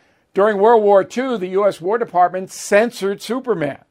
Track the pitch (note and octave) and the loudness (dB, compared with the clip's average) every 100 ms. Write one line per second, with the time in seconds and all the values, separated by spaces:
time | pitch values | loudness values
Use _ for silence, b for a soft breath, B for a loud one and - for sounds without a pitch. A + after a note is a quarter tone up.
0 | _ _ _ F#3 G#3 G3+ G#3+ A#3 G#3 G3 | _ _ _ 0 0 4 4 4 6 4
1 | F#3 A#3 C4 A#3 F3+ F#3+ G#3 - E3+ A#3 | 2 -4 -4 -4 -4 -2 -2 -2 -4 -4
2 | A#3 F3 F3 F#3 F#3+ - - G3+ A#3 - | -2 0 0 -2 -12 -14 -2 0 0 -4
3 | F#3+ G3+ - B3+ B3+ F#3 C#3+ C3 _ | -6 -6 -8 -8 -4 -4 -6 -8 _